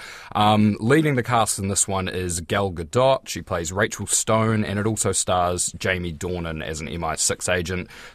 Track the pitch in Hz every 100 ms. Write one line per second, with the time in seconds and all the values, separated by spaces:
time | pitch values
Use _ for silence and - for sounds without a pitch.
0 | - - - - 107 107 107 101 110 147
1 | 151 131 117 120 107 - 98 98 - 95
2 | 92 - 90 87 80 101 98 82 78 120
3 | 131 131 - - - 90 82 92 110 -
4 | 101 - - 110 110 110 87 98 104 110
5 | 104 95 - 90 87 90 - - 98 92
6 | 87 76 87 90 82 78 - 78 80 85
7 | 82 78 - - - 90 85 92 - -
8 | -